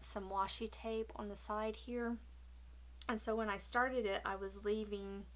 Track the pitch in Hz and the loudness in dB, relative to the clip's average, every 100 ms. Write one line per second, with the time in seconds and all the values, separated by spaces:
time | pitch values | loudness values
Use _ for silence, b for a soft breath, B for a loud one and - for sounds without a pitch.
0 | - 208 190 196 196 - 226 - 226 220 | -6 -4 0 2 2 2 -4 -2 -2 0
1 | 220 - 208 196 - 214 220 220 - 240 | -2 -2 -4 -4 -2 0 0 -2 -4 0
2 | 233 233 - - - - - - - - | 0 0 -4 -14 -14 -14 -14 -14 -14 -10
3 | - 220 - 220 214 196 - 240 262 254 | 0 0 2 2 2 0 2 4 6 6
4 | 208 196 202 196 196 202 208 220 208 202 | 4 4 2 0 -2 -2 2 2 2 -2
5 | 196 196 208 | -4 -6 -8